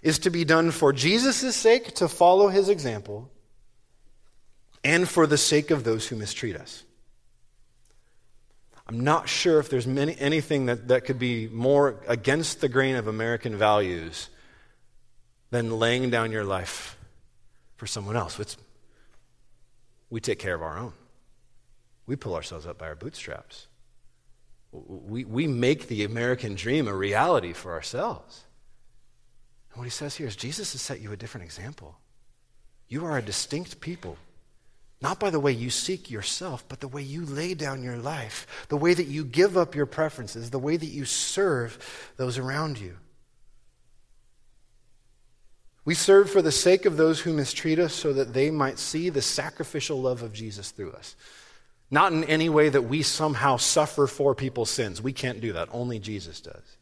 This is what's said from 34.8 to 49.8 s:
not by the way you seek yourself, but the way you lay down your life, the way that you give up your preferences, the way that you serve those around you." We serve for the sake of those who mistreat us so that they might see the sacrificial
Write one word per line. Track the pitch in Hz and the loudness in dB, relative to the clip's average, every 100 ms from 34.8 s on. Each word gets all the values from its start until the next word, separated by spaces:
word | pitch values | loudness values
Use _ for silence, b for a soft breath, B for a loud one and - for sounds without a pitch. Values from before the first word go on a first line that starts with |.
| - - | -20 -6
not | 139 381 | -4 -2
by | - | 0
the | 196 | 2
way | 143 | 2
you | 120 120 | 0 -2
seek | - - 190 - | -4 -4 -6 -8
yourself, | 110 95 - 180 131 - | -8 -6 -6 -8 -10 -12
but | 127 | -14
the | 139 | -10
way | 139 | -10
you | 139 151 | -10 -8
lay | 160 139 170 | -8 -6 -6
down | 175 147 135 | -4 -6 -6
your | 123 120 | -8 -8
life, | 123 151 110 - - - - | -6 -8 -8 -12 -14 -16 -6
the | 147 | 0
way | 165 | 4
that | 175 160 | 2 0
you | 143 | -4
give | 143 127 196 185 | -2 4 4 4
up | 170 147 | 0 0
your | 143 | -4
preferences, | - 156 - 107 117 117 | -2 -4 -4 -12 -12 -8
the | 135 | -4
way | 135 165 | -2 -2
that | 156 | -4
you | 147 | -8
serve | 131 - - - 196 139 117 - - - - - | -4 -4 -2 0 0 0 -4 -10 -16 -16 -18 -6
those | 127 123 | -4 -4
around | 127 143 156 127 | -4 -4 -4 -6
you." | 95 90 - _ _ _ - - - _ _ - _ - _ _ _ _ _ _ _ _ _ _ _ _ - - - _ | -10 -16 -20 _ _ _ -20 -20 -20 _ _ -20 _ -20 _ _ _ _ _ _ _ _ _ _ _ _ -20 -20 -20 _
We | - | -4
serve | 170 - 196 196 | 0 8 8 10
for | 196 | 4
the | 160 | 4
sake | - 175 185 | 4 6 6
of | 196 156 | 4 4
those | 160 160 | 4 4
who | 175 | 0
mistreat | 156 135 - 160 160 | -2 -2 -4 0 2
us | 170 | 2
so | - 156 | 0 0
that | 135 123 | 0 0
they | 120 143 | 2 2
might | 156 135 - | 2 0 0
see | - 160 175 | -4 -2 0
the | 143 | 0
sacrificial | 120 - 151 - 156 156 | -2 -2 -6 -8 -8 -6